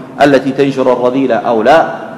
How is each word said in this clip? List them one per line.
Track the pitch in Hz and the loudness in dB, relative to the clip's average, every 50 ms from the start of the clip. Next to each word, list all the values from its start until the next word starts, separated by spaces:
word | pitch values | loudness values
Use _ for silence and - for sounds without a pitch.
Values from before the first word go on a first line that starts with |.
| - - - - | -16 -10 -2 0
التي | 139 147 139 131 135 135 | 2 4 4 2 2 0
تنشر | 127 139 143 139 135 131 123 127 123 | -2 0 0 0 0 0 0 0 0
الرذيلة | 120 123 123 127 135 135 120 113 | 0 0 -2 0 0 0 0 0
أو | 107 - 120 120 110 107 | -2 -2 -2 0 0 2
لا؟ | 127 156 165 - - - - - - - | 4 4 4 2 0 -4 -10 -12 -14 -16